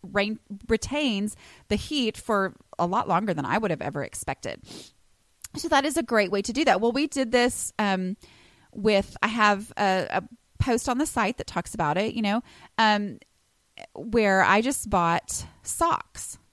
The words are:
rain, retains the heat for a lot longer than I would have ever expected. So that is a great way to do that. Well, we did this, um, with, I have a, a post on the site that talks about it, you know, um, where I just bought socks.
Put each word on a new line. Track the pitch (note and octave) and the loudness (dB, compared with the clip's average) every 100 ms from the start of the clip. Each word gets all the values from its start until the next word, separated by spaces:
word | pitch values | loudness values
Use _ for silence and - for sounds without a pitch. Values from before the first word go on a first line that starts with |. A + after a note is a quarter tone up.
rain, | F#3 G3+ G3+ A3 _ G3+ - | -4 -2 -2 -4 _ -16 -2
retains | A3 - D4 C#4+ G3+ G#3 - - - _ | -2 0 -2 0 0 -2 -6 -20 -20 _
the | G#3 | -4
heat | - D4+ A3+ - | -2 -2 -2 -4
for | - G#3 F#3+ - _ - | -2 0 0 -6 _ -4
a | F3 | 0
lot | F3 - | 0 2
longer | F3 G#3+ | 0 0
than | D#3 C3+ | -2 0
I | F#3 | -2
would | G#3+ | 0
have | D#3 | -2
ever | D3 C#3+ | -4 -4
expected. | C3 - - C3+ A2 - - - - _ _ _ _ _ - - | -8 -8 -8 -8 -8 -10 -14 -18 -20 _ _ _ _ _ -16 -10
So | E4 | 2
that | C#4 C#4+ | 2 2
is | D4+ | -2
a | |
great | A#3 A3+ F#3+ | 0 2 2
way | G3 | 0
to | G3+ | -2
do | A#3 D4+ | 0 2
that. | F#3 | 4
Well, | A#3 | 2
we | B3 D4 | 0 -2
did | C#4 B3+ | -2 2
this, | A#3+ B3 - - - | 2 2 0 -8 -2
um, | G3+ F#3+ F#3 G3+ - - _ _ _ | 0 0 -2 -6 -14 -20 _ _ _
with, | - G#3+ G3+ G3+ - | -2 2 4 2 -2
I | A3+ | -2
have | A3+ G#3+ G3 G#3+ - | 4 4 2 -4 0
a, | G3+ F#3+ D#3 | 2 2 0
a | - - A#3 _ _ | -4 -6 -20 _ _
post | - A#3 - | 0 0 0
on | B3 | -2
the | D#4 | -2
site | - G3+ - | 0 -2 -4
that | - | -6
talks | F3+ - | -6 -6
about | - D3+ E3 | -2 0 0
it, | A3 | -2
you | - | -2
know, | G3+ A3 - - - - | -2 -2 -4 -20 -10 2
um, | A3 G#3 G#3 A#2 _ _ _ _ _ - - | 2 2 -2 -10 _ _ _ _ _ -20 -18
where | - A3 A3+ G#3 F#3+ | -14 0 2 4 6
I | - G3+ | 6 4
just | A#3+ C#4 G#3+ | 2 -4 0
bought | G3 E3+ E3+ - - - - | 2 2 0 -2 -10 -10 -14
socks. | - - E4+ - - - - - _ | -10 -2 0 0 -6 -14 -14 -16 _